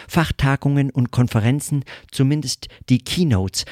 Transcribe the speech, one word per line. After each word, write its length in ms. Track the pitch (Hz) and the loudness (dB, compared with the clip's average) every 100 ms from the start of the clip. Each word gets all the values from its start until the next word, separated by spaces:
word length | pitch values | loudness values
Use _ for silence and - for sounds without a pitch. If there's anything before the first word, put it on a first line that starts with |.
| - | -4
Fachtagungen 840 | 170 156 - 135 139 143 143 139 | -2 -2 0 0 0 0 2 2
und 200 | - 120 | 0 0
Konferenzen 720 | - 123 113 113 143 - 143 - - - | 0 2 2 2 0 -2 -4 -6 -14 -12
zumindest 560 | - 135 151 131 - - - - | 0 2 2 -2 -8 -12 -18 0
die 80 | 123 | 0
Keynotes 640 | - - 170 98 95 - - | 0 -2 2 2 0 -4 -10